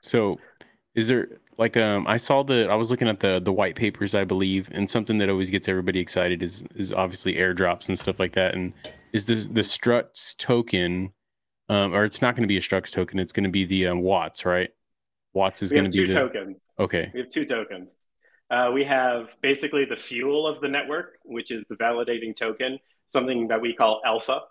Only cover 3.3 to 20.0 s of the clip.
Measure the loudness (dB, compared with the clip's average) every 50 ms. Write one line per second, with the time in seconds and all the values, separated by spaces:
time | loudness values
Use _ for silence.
3.3 | 2 2 2 2 2 2 2 0 0 0 -2 -2 0 -2 -4 0 2 0 2 2
4.3 | 2 0 2 2 0 -2 -2 -4 -4 -4 -2 0 0 -2 0 2 2 2 4 2
5.3 | 2 0 0 0 -2 -2 0 0 -2 0 0 0 0 0 -2 0 0 0 2 2
6.3 | 0 0 -2 -6 -6 -10 -16 -16 -8 -8 -6 -4 -2 -2 -2 -2 -2 -4 -4 -2
7.3 | 0 2 2 0 2 2 2 0 0 -2 -2 -4 -4 -2 -2 -4 -2 0 -2 0
8.3 | 2 2 2 2 0 -2 -4 -6 -6 -10 -18 -18 -18 -18 _ _ -4 -4 0 0
9.3 | 0 0 0 -2 0 0 0 0 -2 0 2 2 2 2 2 -2 _ -8 -8 -8
10.3 | -8 -8 0 2 2 2 2 0 0 0 0 0 0 -2 -4 -6 _ _ _ _
11.3 | _ _ _ _ _ _ _ 0 2 2 2 2 2 2 0 0 0 0 0 0
12.3 | 2 2 2 2 2 0 0 0 -2 -2 -2 -2 -4 -4 -4 -2 -2 -4 -4 -2
13.3 | -2 -2 -2 0 0 0 0 0 0 0 0 0 0 0 2 2 2 2 0 -2
14.3 | _ -4 -2 0 2 2 0 -2 _ _ _ _ _ _ _ _ _ _ _ _
15.3 | _ 0 0 0 0 -2 -4 2 2 2 2 2 2 2 2 4 2 2 2 0
16.3 | -2 -8 -8 -8 -12 -16 _ _ _ -4 -2 0 0 -2 -2 -4 -6 -10 -10 -6
17.3 | -4 -4 -4 -2 -4 -4 -4 -6 -10 -14 -14 -16 -20 _ _ _ _ _ _ _
18.3 | _ _ _ _ 0 0 2 2 2 0 0 2 2 2 2 2 0 -2 -6 -10
19.3 | -10 _ 0 0 0 0 0 -2 0 0 0 0 -2 -10